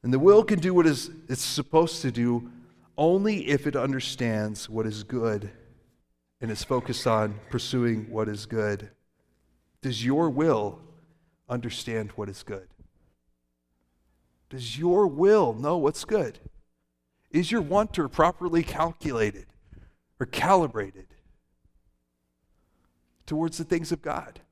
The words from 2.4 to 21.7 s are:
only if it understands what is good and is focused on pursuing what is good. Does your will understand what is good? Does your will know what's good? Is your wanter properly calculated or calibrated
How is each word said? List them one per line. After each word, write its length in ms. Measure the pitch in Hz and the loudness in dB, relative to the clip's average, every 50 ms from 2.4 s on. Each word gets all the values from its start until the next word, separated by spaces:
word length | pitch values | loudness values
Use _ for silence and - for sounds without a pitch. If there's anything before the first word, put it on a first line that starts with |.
| 117 - - - - - _ _ _ _ _ | -4 -8 -18 -20 -20 -20 _ _ _ _ _
only 520 | - 147 165 180 196 196 220 214 190 - - | 0 2 2 2 4 2 0 0 -2 0 0
if 180 | 143 139 - | 0 0 0
it 100 | 147 143 | -2 -2
understands 960 | 139 120 135 135 131 - - - - 123 117 110 107 107 107 107 101 - - | -2 -2 0 -2 -4 -4 -8 -6 -4 -2 -2 0 -2 -2 -4 -6 -10 -12 -10
what 160 | 110 113 110 | -6 -4 -4
is 180 | 110 104 107 104 | -4 -6 -8 -10
good 480 | - 127 123 117 113 107 104 104 101 - - - - - _ _ _ _ _ _ _ _ _ _ _ _ _ | -6 -6 -2 -2 -2 -2 -4 -6 -10 -16 -18 -20 -20 -20 _ _ _ _ _ _ _ _ _ _ _ _ _
and 100 | - 113 | -8 -8
is 140 | 107 101 - | -6 -8 -4
focused 420 | - 135 127 120 - 123 - - | -2 -2 -2 -2 -4 -8 -2 0
on 340 | 123 113 110 107 107 101 104 - - | 2 2 2 2 0 -4 -10 -12 -6
pursuing 600 | - 120 - - - 127 120 120 113 110 107 107 | -6 -6 -4 -2 -2 0 0 2 0 -2 -4 -6
what 160 | 117 107 107 | -4 -4 -4
is 200 | 107 104 104 - | -4 -4 -8 -10
good. 440 | - 113 110 107 104 104 98 - 101 _ _ _ _ _ _ _ _ _ _ _ _ _ _ _ _ _ _ - | -6 -4 -2 -2 -2 -2 -4 -8 -14 _ _ _ _ _ _ _ _ _ _ _ _ _ _ _ _ _ _ -8
Does 220 | 135 120 104 117 | -6 -6 -2 -2
your 260 | 123 135 151 170 160 | 0 2 2 2 0
will 500 | 127 135 156 165 131 110 104 101 - - - - - - _ _ _ _ _ _ _ _ _ | 0 2 2 2 2 2 0 -4 -6 -10 -20 -20 -20 -20 _ _ _ _ _ _ _ _ _
understand 680 | - 123 123 120 120 - - - - 113 110 107 104 - | -8 -8 -6 -6 -8 -10 -8 -8 -6 -4 -4 -6 -6 -8
what 180 | - 104 101 | -10 -10 -10
is 120 | 98 - - | -10 -14 -12
good? 260 | - 107 95 92 _ _ _ - - _ _ _ _ _ _ _ _ _ _ _ _ _ _ _ _ _ _ _ _ _ _ _ _ _ _ _ _ _ _ _ _ | -12 -12 -12 -12 _ _ _ -20 -20 _ _ _ _ _ _ _ _ _ _ _ _ _ _ _ _ _ _ _ _ _ _ _ _ _ _ _ _ _ _ _ _
Does 300 | - 131 123 117 117 139 | -14 -12 -10 -10 -8 -2
your 280 | 160 175 180 196 208 | 2 4 4 4 4
will 460 | 180 139 143 180 196 214 214 180 123 110 | 2 2 2 4 6 6 6 4 2 0
know 240 | 110 127 147 165 | -2 -2 -2 0
what's 300 | 175 147 143 156 - - | 2 0 0 0 -2 -6
good? 320 | - 220 214 156 117 101 - - - _ - _ _ _ _ _ _ _ _ _ _ _ _ _ _ | -2 -2 -2 -2 -2 -8 -14 -20 -20 _ -20 _ _ _ _ _ _ _ _ _ _ _ _ _ _
Is 220 | - 156 175 160 214 | -2 -2 0 0 -2
your 80 | 240 | -2
wanter 480 | 175 143 175 202 214 208 - - 156 131 | -2 0 0 0 0 0 -2 -4 -4 -2
properly 540 | - - 156 170 180 - 175 180 165 170 165 | 2 4 4 4 4 0 -4 0 0 0 0
calculated 840 | - - - 156 165 160 _ - 156 127 117 110 104 - - - - _ _ _ _ - - - - _ _ _ _ _ _ | 0 -2 -2 -4 -4 -4 _ -8 -4 0 0 0 0 -2 -6 -18 -20 _ _ _ _ -20 -20 -20 -20 _ _ _ _ _ _
or 60 | 131 | -6
calibrated 840 | - - - - 165 196 190 165 139 110 110 101 95 - 95 90 _ - _ _ _ _ _ _ _ _ _ _ _ | -6 -4 -2 2 4 4 4 4 2 -2 -6 -8 -8 -10 -20 -20 _ -20 _ _ _ _ _ _ _ _ _ _ _